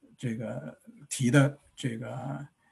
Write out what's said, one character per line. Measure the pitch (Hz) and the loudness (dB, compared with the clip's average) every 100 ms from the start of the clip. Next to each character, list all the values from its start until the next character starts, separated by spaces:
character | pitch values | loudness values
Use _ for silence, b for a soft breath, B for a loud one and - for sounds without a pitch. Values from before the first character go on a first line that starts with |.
| - - | -20 -8
这 | 120 | -6
个 | 113 110 127 143 - - - - | -4 -6 -8 -10 -14 -20 -20 -10
提 | - 123 | 0 6
的 | 143 139 135 _ | 6 6 2 _
这 | - 127 117 | -8 -6 -6
个 | 120 123 131 147 143 _ _ | -8 -8 -8 -8 -12 _ _